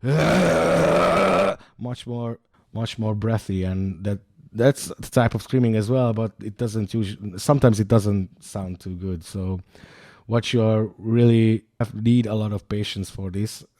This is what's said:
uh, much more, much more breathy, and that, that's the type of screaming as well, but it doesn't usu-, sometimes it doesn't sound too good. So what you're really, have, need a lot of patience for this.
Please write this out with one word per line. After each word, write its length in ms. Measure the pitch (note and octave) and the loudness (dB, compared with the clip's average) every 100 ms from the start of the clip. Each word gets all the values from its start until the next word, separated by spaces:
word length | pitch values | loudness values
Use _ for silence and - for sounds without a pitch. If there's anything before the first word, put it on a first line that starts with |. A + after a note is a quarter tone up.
uh, 1500 | - D3+ - F#3 F3+ - - - D#3+ - - - G3 F3+ G3 - - _ | -2 0 2 2 2 2 2 2 2 2 2 2 2 2 0 -2 -10 _
much 280 | A#2+ B2 - | -10 -8 -8
more, 320 | A#2+ A#2 A#2 _ _ _ | -6 -6 -8 _ _ _
much 260 | - A2+ - | -6 -6 -4
more 160 | A2 | -4
breathy, 500 | G#2+ G#2+ A2+ - F#2+ | -2 0 -2 -2 -4
and 400 | F#2 F#2+ F#2+ F2 | -2 -2 -4 -4
that, 160 | G2 G2+ _ _ - | -6 -6 _ _ -18
that's 340 | G#2 A#2+ C#3 - | 2 2 2 -4
the 240 | - - | -12 -2
type 240 | - A#2 | 2 2
of 80 | A2+ | 0
screaming 340 | - C3 B2 A2 | -2 0 2 2
as 140 | G2+ | 2
well, 220 | C3 B2 | 0 0
but 200 | A2 A2+ - | 0 -4 -6
it 140 | G#2 G2+ | -14 -6
doesn't 380 | A#2+ G#2+ G2+ | -6 -4 -4
usu-, 440 | A2+ G#2 G#2 G#2+ F#2 | -2 -4 -6 -12 -10
sometimes 420 | - D3 C3 G#2+ | 0 4 4 4
it 80 | G2+ | 4
doesn't 540 | A#2 G#2 G2+ F#2 _ | 4 4 0 -2 _
sound 380 | - - F#2+ F2+ | -14 -10 -8 -10
too 140 | - | -10
good. 300 | F2+ F#2+ F2+ | -10 -6 -8
So 360 | D#2+ G2+ F#2 F#2 - - - - - - _ | -8 -8 -6 -6 -8 -20 -20 -20 -20 -20 _
what 260 | A2+ A2+ | -4 0
you're 400 | B2 A2 A2 A2 - | 2 2 2 0 -6
really, 680 | G#2+ A2+ A#2 A#2 A2+ A2 - _ | -2 4 6 6 4 2 -2 _
have, 160 | A2+ | -8
need 320 | G#2+ A2 B2 A2 | -2 2 2 2
a 80 | |
lot 180 | G#2+ G#2+ | -2 -4
of 160 | G#2 - | -6 -4
patience 420 | G#2 G#2 - F#2+ | -6 -4 -6 -8
for 200 | - G2 | -8 -8
this. 340 | F2+ G#2+ - - | -4 -6 -6 -20